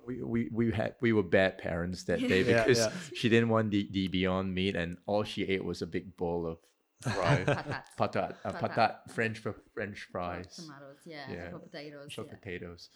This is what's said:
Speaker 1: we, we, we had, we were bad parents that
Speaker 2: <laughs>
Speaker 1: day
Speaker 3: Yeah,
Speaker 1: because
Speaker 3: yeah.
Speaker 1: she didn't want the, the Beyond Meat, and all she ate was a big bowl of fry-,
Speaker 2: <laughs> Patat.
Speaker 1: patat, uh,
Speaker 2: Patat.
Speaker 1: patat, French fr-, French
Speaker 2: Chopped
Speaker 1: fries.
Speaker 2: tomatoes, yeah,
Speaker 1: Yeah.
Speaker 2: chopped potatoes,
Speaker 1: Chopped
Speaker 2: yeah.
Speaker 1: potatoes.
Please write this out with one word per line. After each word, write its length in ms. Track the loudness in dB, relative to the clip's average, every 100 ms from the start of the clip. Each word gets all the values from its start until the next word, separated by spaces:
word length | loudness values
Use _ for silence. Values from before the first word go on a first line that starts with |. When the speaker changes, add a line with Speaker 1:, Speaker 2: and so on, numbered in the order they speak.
| -8
Speaker 1:
we, 160 | -8
we, 280 | -2 0 0
we 200 | 2 2
had, 220 | 2 -2 0
we 100 | 2
were 120 | 4
bad 340 | 4 6 4 2
parents 460 | -4 -2 -2 -4
that 160 | -2 0
Speaker 2:
<laughs> 80 | 4
Speaker 1:
day 160 | 4
Speaker 3:
Yeah, 180 | 6 6
Speaker 1:
because 160 | 6 4
Speaker 3:
yeah. 140 | 4 0 -8 -2
Speaker 1:
she 120 | 4
didn't 220 | 6 6
want 220 | 4 4
the, 180 | 2 0
the 180 | 0 0
Beyond 440 | 2 2 2 0
Meat, 220 | 0 0 0
and 220 | -2 -4 -2
all 160 | 0
she 180 | 0 -2
ate 220 | 0 0 -2
was 160 | -4
a 60 | -4
big 280 | -6 -8 -4
bowl 280 | -2 -2 -2
of 140 | -6 _ _ _ _
fry-, 440 | -4 0 4 4 2
Speaker 2:
<laughs> 20 |
Patat. 360 | -2 -2 -8 -10 -2
Speaker 1:
patat, 380 | -2 0 -4 -4 -8
uh, 60 |
Speaker 2:
Patat. 240 | -4 -2 2
Speaker 1:
patat, 360 | 2 0 -8
French 280 | -2 -2 -2
fr-, 180 | -8 -10 -12
French 240 | -10 -8 -10
Speaker 2:
Chopped 100 | -10
Speaker 1:
fries. 440 | -6 -6 -6 -10 -14
Speaker 2:
tomatoes, 400 | -16 -16 -20 -20 -18
yeah, 180 | -14 -10
Speaker 1:
Yeah. 180 | -10 -10
Speaker 2:
chopped 220 | -12 -14
potatoes, 400 | -14 -14 -14 -14
Speaker 1:
Chopped 180 | -12 -12
Speaker 2:
yeah. 60 | -12
Speaker 1:
potatoes. 520 | -10 -10 -10 -14 -20